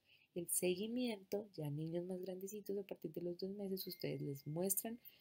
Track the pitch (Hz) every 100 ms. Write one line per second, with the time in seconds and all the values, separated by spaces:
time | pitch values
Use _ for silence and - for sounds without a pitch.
0 | _ - _ 180 170 - 180 180 220 240
1 | 247 202 190 208 214 160 147 147 160 170
2 | 180 180 185 185 196 214 196 202 190 185
3 | 170 165 175 175 190 208 196 190 185 -
4 | 147 143 147 139 147 160 196 - 226 240
5 | - -